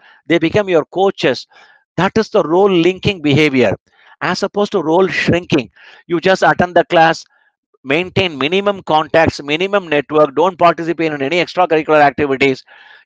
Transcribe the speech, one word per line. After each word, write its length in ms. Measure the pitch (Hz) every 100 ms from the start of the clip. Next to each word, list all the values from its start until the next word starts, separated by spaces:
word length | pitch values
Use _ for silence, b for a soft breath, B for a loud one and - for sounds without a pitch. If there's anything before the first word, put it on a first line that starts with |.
| b b -
They 140 | 165
become 280 | 160 208 196
your 180 | 170 143
coaches. 600 | 170 196 - 156 123 - b b b b -
That 220 | 185 220
is 120 | 214
the 140 | 214
role 280 | 151 170 202
linking 500 | 185 165 185 - 196
behavior, 540 | 147 143 151 131 110 92 _ b b b
as 220 | 147 180
opposed 280 | 196 - 208
to 100 | 202
role 260 | 151 165 185
shrinking. 640 | 151 - 170 175 156 117 b b b b
You 120 | 165
just 240 | 185 190
attend 320 | 175 151 180 175
the 100 | 160
class, 380 | 170 165 160 - _ _ _ _ _
maintain 540 | 131 147 180 - 185 143
minimum 440 | 139 190 202 196
contacts, 580 | - 156 151 160 160 -
minimum 460 | 143 156 190 202 175
network, 480 | 147 139 151 151 135
don't 220 | 175 175
participate 560 | 180 160 165 165 160
in 80 | 147
any 160 | 135 175
extracurricular 640 | 156 - 180 160 151 156
activities. 600 | 143 135 147 131 139 131 - B B B